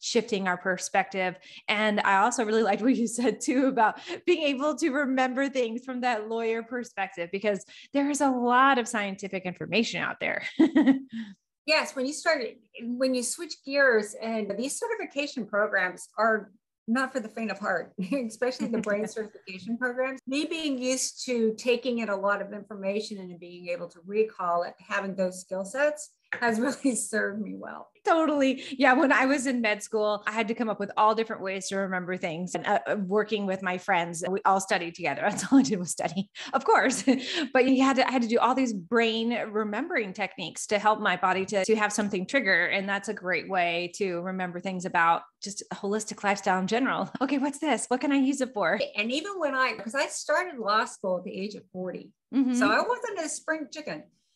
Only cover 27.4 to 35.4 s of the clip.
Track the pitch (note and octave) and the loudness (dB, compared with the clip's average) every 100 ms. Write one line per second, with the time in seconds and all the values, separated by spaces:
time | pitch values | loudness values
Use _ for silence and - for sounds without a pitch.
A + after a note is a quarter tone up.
27.4 | F#3+ G3 E2 D#2 - _ - E4 D#4+ D4 | -8 -8 -12 -14 -16 _ 2 4 4 4
28.4 | C4+ C4+ - C4 C4+ B3+ C#4 G#3+ C4 C#4+ | 2 0 -6 2 6 6 6 4 4 2
29.4 | B3 B3 A3 G#3 - A3 G#3 G#3 G#3 G#3+ | 0 0 0 -2 -2 0 0 0 -2 -2
30.4 | G#3+ A#3 A3+ G3+ G3+ - G#3+ A3 A3+ A3+ | -2 -2 -2 -2 -4 4 4 4 0 -4
31.4 | F#3+ F#3+ F#3+ G3 G3 F#3 F3 F3+ F#3 D#3+ | -6 -6 -4 -4 -2 -2 -4 -4 -4 -4
32.4 | F3+ F3 E3+ G#3 - G3 F#3 G#3 G#3 G#3+ | -4 -4 0 0 2 -2 0 0 0 -2
33.4 | G3+ F#3+ F#3+ F3+ - F3+ E3+ E3+ F3 G3 | -2 -2 -2 -4 0 0 0 -4 -4 0
34.4 | - G3 F#3+ G3 E3+ E3+ E3 C3+ E3+ G3+ | 2 2 2 -2 -2 -4 -4 0 0 -2